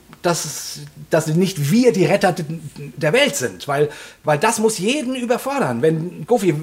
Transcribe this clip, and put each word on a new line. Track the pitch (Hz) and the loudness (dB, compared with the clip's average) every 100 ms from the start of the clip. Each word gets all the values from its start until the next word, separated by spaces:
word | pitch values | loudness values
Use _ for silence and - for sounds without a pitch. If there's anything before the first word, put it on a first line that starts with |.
| - - | -20 -4
dass, | 175 165 151 - - 147 147 - 143 | -2 -2 -4 -10 -12 -14 -16 -18 -2
dass | 160 156 | 0 2
nicht | 160 185 - 139 | 2 2 0 2
wir | 220 254 | 4 4
die | 202 | 4
Retter | 156 196 196 | 4 4 2
d-, | 160 151 165 151 - 143 - | 0 -4 -10 -12 -14 -16 -4
der | 151 | 0
Welt | 233 294 - | 2 2 0
sind, | 123 90 - | -4 -6 -4
weil, | 143 147 - - - | 0 0 -2 -18 -6
weil | 147 147 | 0 2
das | 220 214 | 2 2
muss | 220 220 | 0 0
jeden | 190 294 247 262 | -2 -2 -2 -4
überfordern. | 240 226 262 277 156 117 | -2 -2 -2 -2 0 2
Wenn, | 156 160 175 170 156 | 2 2 -2 -8 0
Gofi, | 247 185 147 | 2 2 0